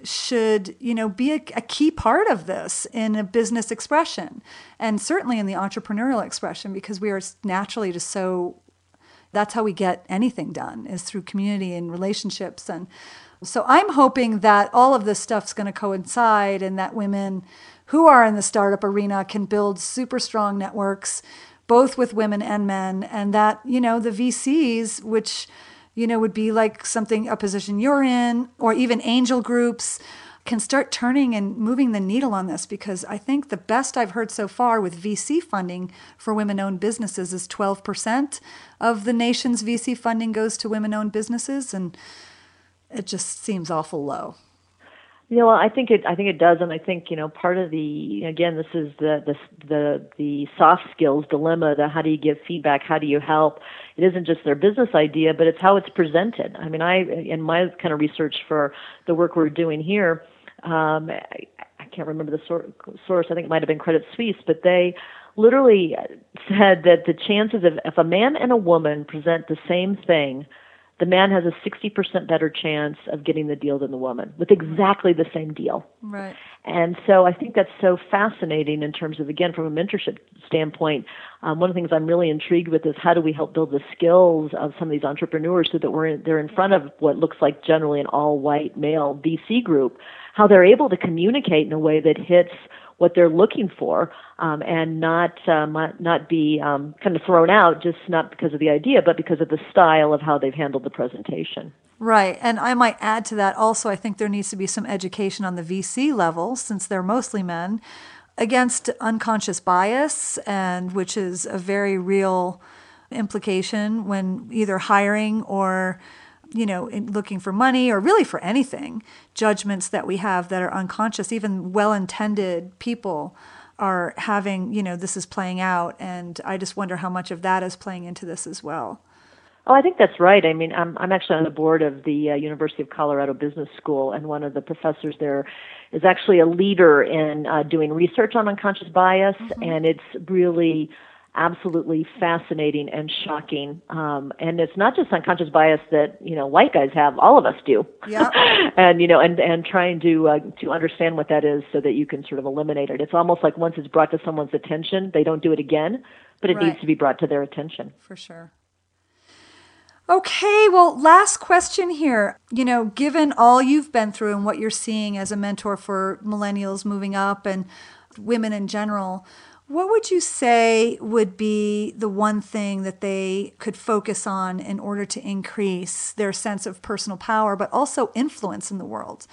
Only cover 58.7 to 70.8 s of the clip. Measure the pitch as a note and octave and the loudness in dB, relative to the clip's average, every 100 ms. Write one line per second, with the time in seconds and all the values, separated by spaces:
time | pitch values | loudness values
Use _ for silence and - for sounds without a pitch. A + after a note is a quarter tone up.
58.7 | - - - - E3 E3+ E3+ D#3 D3+ E3 | -6 -20 -14 -4 0 0 2 0 0 -4
59.7 | D3+ D#3 G#3 F3+ E3+ - _ - _ - | -2 -2 0 0 -2 -6 _ -20 _ -4
60.7 | E3 D#3 D#3 D#3+ - - - - - - | -2 0 -2 -4 -12 -12 -16 -18 -20 -20
61.7 | - - - D#3 D#3 D3+ D3+ - E3+ - | -20 -18 -12 -10 -8 -6 -8 -6 -8 -8
62.7 | - - - - F#3 E3+ E3+ E3 D#3+ D#3 | -20 -20 -16 -2 0 0 -4 -2 -2 0
63.7 | D3+ E3+ D#3+ D#3+ - A#3 F#3+ - A#3+ F3+ | -4 2 0 0 -6 -4 -4 -2 0 4
64.7 | F3+ F3+ F3+ - - - - A3 C4 C4 | 4 2 -2 -14 -20 -14 4 6 8 8
65.7 | G3+ E3+ - - - _ - - G3 G3+ | 6 4 -2 -8 -14 _ -16 -2 6 6
66.7 | F#3 E3 F3 F3 D#3+ - G#3 A3 A3+ E3+ | 6 8 6 6 -4 0 0 2 4 2
67.7 | D#3 - E3 E3 F3+ A#3+ D4+ B3 A#3+ F3 | 2 -4 2 2 4 2 2 2 2 4
68.7 | E3+ D3+ D3 D3 D#3 D3+ E3 D#3+ D#3 - | 4 4 -2 -6 -6 -2 -2 -2 -8 -2
69.7 | F3+ F#3 G3 - E3 C#3+ C3 D3 - - | -2 -2 -4 2 2 2 -4 -12 -20 -20
70.7 | _ | _